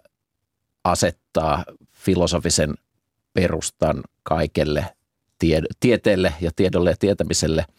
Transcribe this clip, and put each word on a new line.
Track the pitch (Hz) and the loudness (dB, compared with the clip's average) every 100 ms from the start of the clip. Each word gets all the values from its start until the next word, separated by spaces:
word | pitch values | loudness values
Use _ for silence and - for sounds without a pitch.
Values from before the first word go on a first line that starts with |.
| - _ _ _ _ _ _ _ | -8 _ _ _ _ _ _ _
asettaa | 90 87 90 - _ 82 78 71 - - _ | -2 0 -2 -4 _ -2 0 -2 -6 -18 _
filosofisen | _ - 87 85 87 82 - 76 73 _ _ _ _ _ | _ 0 2 2 0 0 0 -2 -4 _ _ _ _ _
perustan | - 87 80 - - 78 71 - _ | -2 -2 -2 -8 -2 -2 -2 -8 _
kaikelle | - 80 78 - 73 73 - - _ _ _ - | -4 -2 -2 -2 0 -2 -4 -10 _ _ _ -2
tie-, | 82 78 - - | 2 2 0 -2
tieteelle | 123 107 107 95 90 76 | 2 2 2 2 0 -2
ja | 85 - | -4 0
tiedolle | 92 87 87 | 0 2 2
ja | - | 2
tietämiselle. | 98 101 80 85 78 80 - | 0 0 -2 -2 0 0 -4